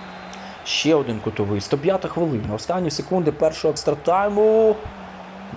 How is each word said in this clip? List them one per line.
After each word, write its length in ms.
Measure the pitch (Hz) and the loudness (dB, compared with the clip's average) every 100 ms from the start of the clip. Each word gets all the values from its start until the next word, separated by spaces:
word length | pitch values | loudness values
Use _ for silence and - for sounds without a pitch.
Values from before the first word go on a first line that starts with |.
| - - - - - - | -14 -14 -14 -14 -14 -12
Ще 300 | - - 147 | -4 0 4
один 260 | 156 123 107 | 4 2 -2
кутовий, 400 | 107 104 101 104 | -4 -2 0 0
сто 180 | - 143 | 0 0
п'ята 300 | 160 190 170 | 2 0 -2
хвилина, 460 | 160 170 120 104 | -2 0 0 -2
останні 360 | 107 - 185 170 | -4 -2 -2 0
секунди 420 | - - 185 151 | -2 -2 0 2
першого 400 | 147 156 156 160 | 2 0 2 0
екстратайму. 1040 | 147 - 147 165 185 208 202 214 220 220 214 - - - - - - - | 0 0 0 2 2 2 4 6 6 6 4 -4 -14 -14 -16 -16 -16 -14